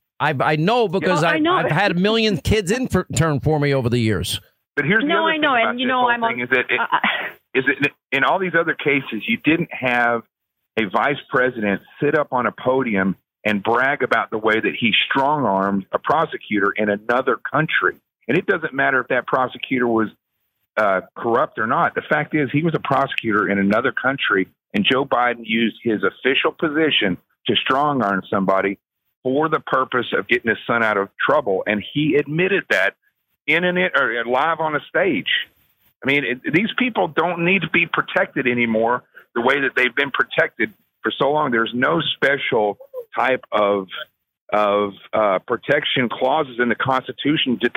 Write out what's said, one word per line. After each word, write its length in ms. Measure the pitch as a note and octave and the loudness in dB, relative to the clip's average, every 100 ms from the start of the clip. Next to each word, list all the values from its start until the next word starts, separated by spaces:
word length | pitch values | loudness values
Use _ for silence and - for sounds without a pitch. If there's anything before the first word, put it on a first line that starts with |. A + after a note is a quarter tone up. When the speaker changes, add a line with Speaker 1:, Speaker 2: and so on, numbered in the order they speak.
| _ - | _ -4
Speaker 1:
I, 140 | D3 C3+ | -2 0
I 160 | C3+ D3+ | 0 2
know 320 | E3+ B3 G#3+ | 2 2 2
because 340 | F3+ E3+ F#3+ | 0 0 2
Speaker 2:
Well, 80 | E3 | 2
I 40 | E3 | 2
Speaker 1:
I, 40 | |
Speaker 2:
know. 160 | E4 F3+ | 2 2
Speaker 1:
I've 160 | E3+ | 2
had 200 | D3+ G3+ | 2 2
a 40 | F3 | 2
million 420 | G3+ A3+ A3 E3 | 2 2 2 0
Speaker 2:
<laughs> 60 | |
Speaker 1:
kids 280 | - G#3+ E3+ | 2 0 2
intern 680 | B3 C4 F#3 - C3 D#3+ C#3+ | -2 0 -2 0 0 2 2
for 180 | D3 D#3 | 2 2
me 140 | C#3+ | 2
over 160 | C#3 A#2+ | 2 2
the 100 | B2 | 2
years. 400 | A2 F#2 - - - _ _ - | 2 0 -2 -6 -10 _ _ -4
Speaker 3:
But 100 | C#3 | 2
here's 160 | A3 | 2
the 60 | C#4+ | 2
Speaker 2:
No, 160 | E4 | 2
Speaker 3:
other 80 | D#4+ | 2
Speaker 2:
I 60 | D#4 | 2
know, 160 | D4 A#3+ | 2 2
Speaker 3:
thing 60 | |
about 60 | A3+ | 0
Speaker 2:
and 80 | B3 | 0
you 60 | B3+ | 0
Speaker 3:
this 40 | |
Speaker 2:
know, 80 | B3+ | 2
Speaker 3:
whole 100 | B3 | 2
Speaker 2:
I'm 120 | A#3+ | 0
Speaker 3:
thing 200 | A3+ A#3+ | -2 -2
Speaker 2:
on, 0 | |
Speaker 3:
is 80 | B2 | 0
that 140 | B2+ - | 0 0
it, 100 | B2 | -2
Speaker 2:
uh, 200 | - - - - - - _ | 0 0 -2 -4 -8 -14 _
Speaker 3:
is 120 | C3 C3 | -2 0
that 260 | C3+ C#3 - - | 0 -2 -4 -4
in 100 | C3+ | 0
all 160 | C3+ F3+ | 0 0
these 140 | F#3 E3 | 0 0
other 180 | E3 C#3+ | 0 -2
cases, 480 | D3 C#3 C3+ G#2+ - | 0 0 -2 -6 -4
you 100 | A#2 | -2
didn't 320 | C#3+ E3 E3+ | 2 0 -2
have 500 | - B2+ B2 A#2+ A#2 - _ _ _ _ - | -4 -2 0 0 -2 -6 _ _ _ _ -4
a 80 | G2+ | -2
vice 320 | A2 C3 C#3 - | 0 0 -2 -2
president 520 | B2+ B2+ A#2+ G#2 F#2+ - - | 0 0 0 -2 -2 -4 -4
sit 160 | D3 D3+ | 0 0
up 140 | C#3+ | 0
on 140 | B2+ A2+ | 0 -2
a 60 | |
podium 640 | - B2+ C3 B2 G2 F#2+ F2+ _ _ | -2 0 0 2 0 0 -2 _ _
and 180 | G#2+ G#2 | -2 -2
brag 420 | G#2+ A#2 C3+ C#3+ | 2 2 2 0
about 260 | B2+ A#2 G2+ | 0 0 0
the 80 | A2 | -2
way 200 | A2 A2 | 0 2
that 160 | - - | 0 0
he 140 | A#2 - - | 0 0 0
strong-armed 760 | C#3 C3+ D3+ A2+ G2 G2 G2 - | 0 0 0 0 2 0 -2 -2
a 80 | G#2 | -4
prosecutor 720 | - D3+ D#3 B2 - G#2 G2 | 0 0 0 -4 -4 -2 0
in 180 | G#2 G#2 | 0 -2
another 460 | G2+ A2+ B2 C3 A2+ | -2 0 0 0 -2
country. 640 | - C#3+ D#3 - F2+ - _ _ - | -2 -2 0 0 0 -2 _ _ -2
And 80 | D3+ | -2
it 80 | G3+ | 0
doesn't 280 | F3+ D#3 | -2 -2
matter 280 | C3+ C#3 C3 | -2 0 0
if 60 | - | 0
that 180 | B2+ - | -2 0
prosecutor 600 | C3+ B2+ B2+ - B2+ A#2+ | -2 -2 -4 -4 -2 2
was, 220 | A2+ G#2+ - _ _ _ _ _ - | 0 0 -6 _ _ _ _ _ 0
uh, 240 | G#2 F#2 - - | 2 0 -2 -6
corrupt 420 | A#2+ A#2 D3+ - | 0 0 0 -2
or 80 | A2 | -2
not. 280 | D#3 C#3 - | 0 0 -2
The 60 | |
fact 320 | - D3+ C#3+ | -2 -2 0
is, 160 | D3+ C3 | -2 0
he 120 | C#3+ | 0
was 100 | E3 | 0
a 60 | D3+ | -2
prosecutor 680 | - C3+ C3+ - A2+ G#2 F2+ | 0 0 0 -2 0 0 2
in 80 | G2+ | 2
another 320 | G2 G#2+ B2+ | 2 2 0
country, 560 | - B2+ C3+ - G2 F#2 _ _ | -2 -2 -2 0 0 -2 _ _
and 120 | G#2+ G#2 | -2 2
Joe 140 | C3 | 0
Biden 380 | C3+ A#2+ B2 A#2 | 0 0 0 -2
used 340 | A2 A2+ A2+ - | -2 0 0 -2
his 200 | A#2 G2+ | -2 0
official 500 | F#2 - B2+ C#3 D#3+ | -2 -2 0 2 0
position 640 | - D#3+ D3 D3+ - G2+ F2 _ _ - | -2 -2 0 2 2 0 -2 _ _ -2
to 80 | G2+ | -2
strong-arm 680 | - C3 D3 C#3 G2+ F#2+ - | 0 0 2 0 0 -2 -2
somebody 480 | G2+ F#2+ F#2+ G2 G2 _ _ _ _ | -2 0 0 -2 -4 _ _ _ _
for 260 | B2+ C#3 D#3 | -4 -2 -2
the 100 | D3 | -4
purpose 540 | - C3 B2+ B2 A2+ - | -2 -4 -2 -4 -4 -4
of 100 | - | -2
getting 200 | A#2 A2+ | -2 -2
his 100 | G#2 - | -4 -2
son 180 | A#2 | -2
out 120 | A2 G2+ | 0 0
of 140 | G2 - | -4 -2
trouble. 460 | - D3+ A#2 F#2 - | 0 0 0 -2 -2
And 160 | G#2+ - | -4 -4
he 220 | D3 D3+ C#3+ | -4 0 0
admitted 480 | C#3+ D#3+ F#3+ F#3+ - | 0 -2 0 -2 0
that 260 | G2 G2 - _ _ _ _ - | 0 0 -4 _ _ _ _ -2
in 160 | D#3+ | 0
an, 140 | F3+ F3+ | 0 0
or 460 | F#3 C#3 B2+ A#2+ A#2 | 0 0 0 -2 0
live 340 | B2+ D#3 D#3+ | 0 0 0
on 160 | D#3+ C#3+ | -2 -4
a 40 | - | -2
stage. 400 | D#3+ F#3+ G#2 - - - _ _ _ _ - | -2 0 0 -2 -4 -4 _ _ _ _ -6
I 40 | B2+ | 0
mean, 160 | C#3+ | 0
it, 300 | A#2 B2+ - | 0 -4 0
these 160 | D#3+ A3 - | 0 0 -2
people 300 | B3 A3 F3 | -2 0 -2
don't 340 | D#3 E3+ F3 | 0 -2 0
need 200 | E3+ F#3+ | 0 0
to 60 | D#3+ | 0
be 160 | F3 E3+ | -2 -2
protected 600 | - - F#3 G3 D3+ B2 | -4 -2 -2 -2 -2 0
anymore 560 | B2 A#2 A2 A2+ B2 - - - A#2+ | 0 2 2 2 0 -6 -20 -8 0
the 60 | |
way 180 | A#2+ C#3 | 2 2
that 100 | C3 B2+ | 0 0
they've 180 | B2 | 0
been 180 | C#3 C#3+ | 0 -2
protected 600 | - - - D#3+ - A2 - _ _ | -2 -2 0 0 0 -4 -6 _ _
for 100 | A2 - | -4 0
so 140 | C#3 | 0
long. 200 | D3+ D3 | 2 2
There's 220 | A2+ A2 | 0 0
no 260 | A#2+ C#3 E3 D#3 - | 0 0 0 -2 0
special 600 | C3+ C#3 - A#2+ G#2 G2 - - - - | 0 0 0 0 0 -2 -10 -14 -8 -2
type 260 | B2 B2+ - | 0 0 -2
of, 360 | G#2+ G2+ G2+ F#2 - - _ _ _ - | 0 2 2 -2 -12 -16 _ _ _ -4
of, 400 | G#2 G#2 G2+ G2+ G2 - | 0 2 2 0 -6 -6
uh, 280 | A2 G#2 F#2 | 0 2 0
protection 680 | - A#2 - D3 - C#3 A#2 | -2 -4 0 0 0 -2 -2
clauses 500 | - C3 D#3 C#3 A#2 | 0 0 0 -2 -2
in 100 | A#2+ | -2
the 60 | A2 | 0
Constitution 840 | C3+ C3 - - B2+ D#3 C3 A#2 | 0 0 -2 -6 -2 0 0 0
to 80 | A#2+ | -2